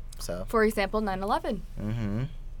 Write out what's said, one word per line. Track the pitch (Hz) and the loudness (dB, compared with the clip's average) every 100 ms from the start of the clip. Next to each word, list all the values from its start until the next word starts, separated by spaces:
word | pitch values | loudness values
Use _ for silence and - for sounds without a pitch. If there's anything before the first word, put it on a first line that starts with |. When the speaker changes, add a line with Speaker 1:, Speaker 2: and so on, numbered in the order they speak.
| - - | -8 -6
Speaker 1:
so. | - 175 - | -4 -4 2
Speaker 2:
For | 226 220 | 4 6
example, | 220 196 214 | 4 2 2
nine | 214 190 | 0 0
eleven. | 196 294 311 190 - - | 2 2 0 -4 -4 -4
Speaker 1:
Mm-hmm. | 104 117 104 107 131 - - - | -2 0 0 0 -2 -6 -8 -8